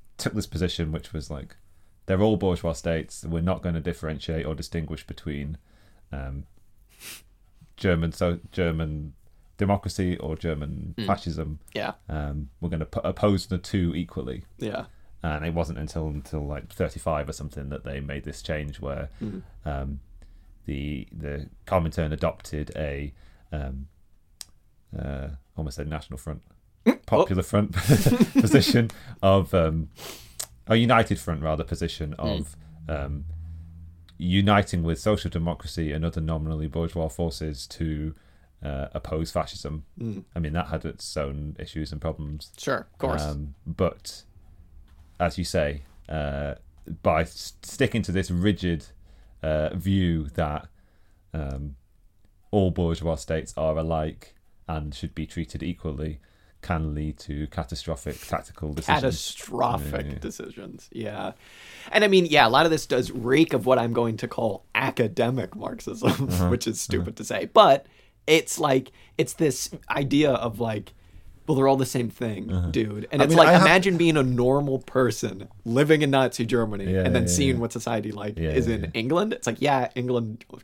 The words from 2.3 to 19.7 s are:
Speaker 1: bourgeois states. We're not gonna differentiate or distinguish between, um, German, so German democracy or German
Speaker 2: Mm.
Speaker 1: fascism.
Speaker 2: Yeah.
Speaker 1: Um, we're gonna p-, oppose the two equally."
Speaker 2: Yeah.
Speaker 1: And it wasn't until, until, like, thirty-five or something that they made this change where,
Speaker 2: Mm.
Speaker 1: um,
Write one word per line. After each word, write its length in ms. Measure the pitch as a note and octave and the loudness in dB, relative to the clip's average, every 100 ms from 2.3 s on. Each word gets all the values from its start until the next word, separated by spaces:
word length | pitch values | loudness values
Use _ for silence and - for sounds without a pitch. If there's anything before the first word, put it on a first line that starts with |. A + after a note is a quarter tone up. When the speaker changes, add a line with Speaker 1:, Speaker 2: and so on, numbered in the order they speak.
| G#2 | 4
Speaker 1:
bourgeois 380 | F#2+ F2 E2+ | 2 2 0
states. 500 | D#2+ E2+ E2 - - | -2 -2 -2 -4 -10
We're 160 | E2 E2 | -6 -2
not 200 | E2+ - | 0 0
gonna 180 | F2 E2 | -2 -2
differentiate 640 | F2 E2+ D#2+ D2+ - D#2+ D#2+ | -4 -4 -6 -6 -4 -4 -4
or 80 | |
distinguish 520 | D#2 - E2+ D#2 D#2 - | -6 -6 -6 -6 -8 -10
between, 500 | - - C#2+ C#2+ D#2+ _ _ - - - | -12 -8 -6 -6 -10 _ _ -20 -20 -12
um, 320 | D2 C2+ C#2 C#2+ - - - _ - - - - _ _ - - - | -10 -8 -10 -12 -18 -20 -20 _ -20 -18 -18 -20 _ _ -20 -20 -2
German, 360 | G2+ E2+ E2 | 2 2 2
so 260 | - F2+ F2 - | 0 0 0 -4
German 640 | - F2 D#2+ D#2+ D2+ D2+ - - - _ - | -2 0 0 -2 -4 -8 -14 -20 -20 _ -2
democracy 600 | G2 G2 - - F2+ F2 | 0 0 0 -2 0 0
or 180 | D#2 D#2+ | -4 -4
German 580 | E2+ D2+ D2 C#2+ D2+ D#2+ | -2 -4 -4 -8 -8 -6
Speaker 2:
Mm. 80 | G2+ | -2
Speaker 1:
fascism. 540 | G2+ - D#2 D2+ D#2 - | -2 -2 -6 -6 -8 -8
Speaker 2:
Yeah. 180 | A2 - - - | -6 -6 -8 -8
Speaker 1:
Um, 420 | D2+ D2 D2 C#2+ - | -6 -4 -6 -8 -8
we're 80 | E2+ | -4
gonna 160 | E2 D#2 | -4 -4
p-, 140 | - | -4
oppose 420 | - F#2 G#2 G2 - | -4 0 2 2 0
the 120 | F2+ | -6
two 360 | - G2 F2 | -2 0 0
equally." 500 | E2 E2+ - B1+ B1 - - | 0 -4 -6 -8 -8 -12 -10
Speaker 2:
Yeah. 280 | A2 - - - - - | -6 -6 -10 -16 -20 -8
Speaker 1:
And 220 | E2 D2+ D#2+ | -4 -4 -2
it 80 | |
wasn't 240 | E2+ D#2 D#2+ | -2 -2 -4
until, 300 | D2+ - D#2 | -6 -6 -6
until, 380 | D2 - D#2 C#2+ | -6 -8 -6 -6
like, 240 | D2 C2 | -8 -8
thirty-five 560 | - D2 - - D2+ C#2+ | -4 -4 -4 -4 -4 -4
or 40 | |
something 380 | D#2 D2 - C#2 | -8 -10 -10 -10
that 140 | C#2 | -10
they 160 | C2+ C#2 | -8 -10
made 240 | C#2 C#2+ | -8 -8
this 180 | C#2+ C#2+ | -10 -10
change 360 | - D#2 D2 C#2 | -6 -6 -6 -8
where, 280 | C#2+ C#2 C#2+ - | -8 -8 -8 -10
Speaker 2:
Mm. 200 | G#2+ G2+ - - | -10 -10 -14 -12
Speaker 1:
um, 360 | D#2+ | -6